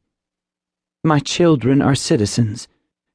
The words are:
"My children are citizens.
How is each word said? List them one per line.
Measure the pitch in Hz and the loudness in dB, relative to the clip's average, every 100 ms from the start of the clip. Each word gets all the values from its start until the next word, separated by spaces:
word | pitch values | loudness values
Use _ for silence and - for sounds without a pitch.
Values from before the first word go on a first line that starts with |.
| _ _ _ _ _ _ _ _ _ _ | _ _ _ _ _ _ _ _ _ _
"My | 160 147 | 0 0
children | - - 170 147 117 139 | -2 0 2 2 2 2
are | 123 135 | 2 0
citizens. | - 156 104 - 113 110 - _ _ _ _ | 0 0 0 0 -2 -4 -14 _ _ _ _